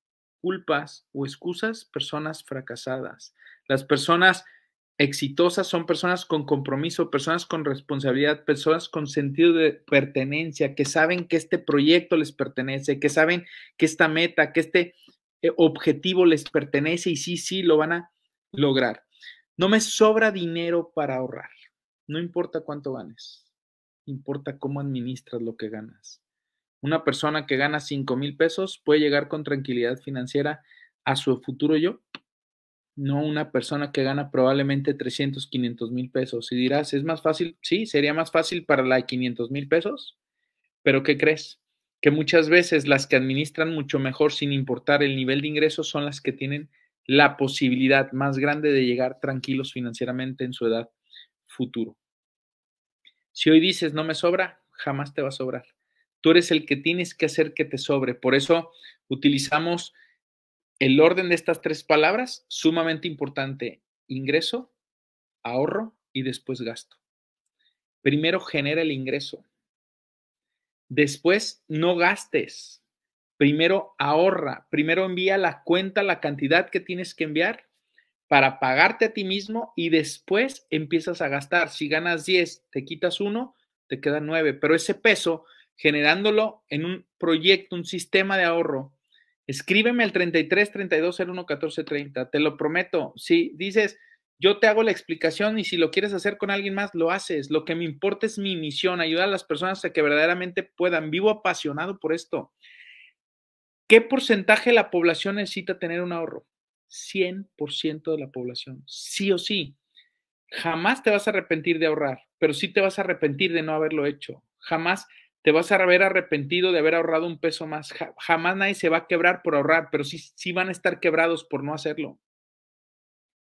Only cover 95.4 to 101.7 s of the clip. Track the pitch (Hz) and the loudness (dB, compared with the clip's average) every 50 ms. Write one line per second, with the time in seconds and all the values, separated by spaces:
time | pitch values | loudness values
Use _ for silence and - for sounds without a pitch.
95.4 | 208 214 220 220 175 - 185 170 165 156 - 190 202 202 196 180 180 202 208 - | -2 -2 -2 -2 -4 -2 0 2 2 2 2 -2 -2 -2 -4 -2 -2 -4 -4 -2
96.4 | 208 196 196 196 196 196 196 202 202 196 - 165 165 165 185 196 - - 165 147 | -4 -4 -4 -4 -4 -4 -4 -4 -6 -4 -2 0 0 0 0 -2 -4 -4 -6 -6
97.4 | 135 139 151 156 156 - 165 165 170 160 143 143 190 196 196 196 226 214 214 202 | -4 -2 -2 -2 -2 -2 -4 -4 -6 -6 -6 -4 -4 -4 -2 -2 -4 -4 -4 -4
98.4 | 196 196 185 165 156 147 139 - - 185 180 175 165 160 160 170 190 202 196 185 | -6 -4 -4 -4 -6 -6 -4 -2 -2 0 0 0 -2 0 0 0 2 0 0 -4
99.4 | - - 160 143 185 185 190 190 - 170 170 165 151 147 147 151 156 170 180 180 | -4 -6 -4 -4 -2 -4 -4 -4 -6 -2 0 2 2 4 4 4 4 4 2 0
100.4 | 180 180 180 190 185 - _ - 180 180 170 160 156 156 156 185 196 214 214 214 | -4 -6 -6 -6 -8 -6 _ -2 0 2 2 0 -2 -2 -2 2 2 2 2 2
101.4 | - 185 - - - 151 | -2 -4 -4 -2 -6 -6